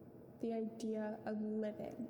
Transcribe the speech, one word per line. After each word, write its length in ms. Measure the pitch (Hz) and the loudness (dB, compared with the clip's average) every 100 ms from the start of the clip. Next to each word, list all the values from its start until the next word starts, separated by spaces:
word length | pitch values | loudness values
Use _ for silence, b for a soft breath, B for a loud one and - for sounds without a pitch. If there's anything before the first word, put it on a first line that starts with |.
| - - - - | -14 -14 -14 -2
the 120 | 233 | 2
idea 640 | 226 220 - 220 214 214 226 220 | 2 0 0 0 2 2 0 0
of 160 | 214 | 0
living 680 | 214 214 214 214 - - | 2 2 2 0 -4 -4